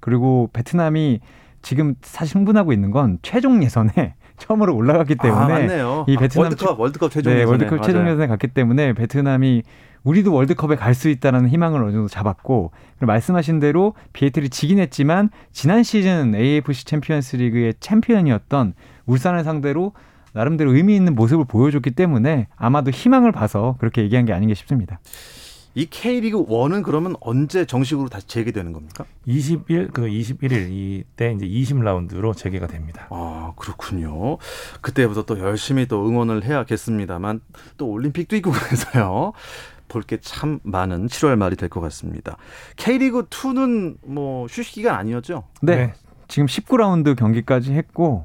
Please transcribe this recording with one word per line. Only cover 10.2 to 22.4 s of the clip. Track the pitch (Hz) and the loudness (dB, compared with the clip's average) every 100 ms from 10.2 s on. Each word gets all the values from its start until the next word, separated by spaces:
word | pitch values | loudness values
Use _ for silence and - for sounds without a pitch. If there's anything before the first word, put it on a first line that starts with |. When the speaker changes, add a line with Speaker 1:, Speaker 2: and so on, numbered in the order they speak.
| 202 | 4
Speaker 1:
월드컵에 | 147 131 175 156 143 | 4 2 2 0 0
갈 | 110 | 2
수 | 127 156 | 2 2
있다라는 | 135 139 127 123 | 2 2 4 4
희망을 | 160 165 147 | 2 2 0
어느 | 107 | 0
정도 | 104 104 | -2 -2
잡았고 | - 104 92 - 127 82 - - - | -4 -4 -4 0 0 0 -8 -20 -4
그리고 | 123 | 0
말씀하신 | 110 123 180 147 160 | 2 2 0 0 2
대로 | 147 156 202 - - | 2 2 2 -2 -12
비에트를 | - 139 147 139 | -2 0 0 -4
지긴 | - 147 196 | -2 0 2
했지만 | 175 - 143 175 208 - - | 2 0 2 2 0 -2 -20
지난 | - 143 220 | -2 2 4
시즌 | 233 220 190 175 127 | 4 2 2 2 2
에이에프씨 | 104 127 147 139 135 | 2 2 2 0 -6
챔피언스 | - 156 139 156 135 127 | -4 -4 0 -2 -2 -2
리그의 | 123 117 117 110 | 0 0 0 -2
챔피언이었던 | - 214 233 220 160 110 - 143 110 - - - - | 0 2 4 4 4 0 0 0 0 -4 -14 -10 0
울산을 | 127 180 175 | 0 2 0
상대로 | 160 156 143 147 190 - - _ _ | -2 -2 -2 -2 -2 -6 -20 _ _
나름대로 | 107 120 160 147 | -4 0 2 4
의미 | 127 190 | 4 6
있는 | 208 180 | 4 4
모습을 | 127 113 160 135 | 4 2 2 2
보여줬기 | 110 139 143 127 | 2 2 2 -2
때문에 | 123 180 131 127 156 | 0 2 2 2 0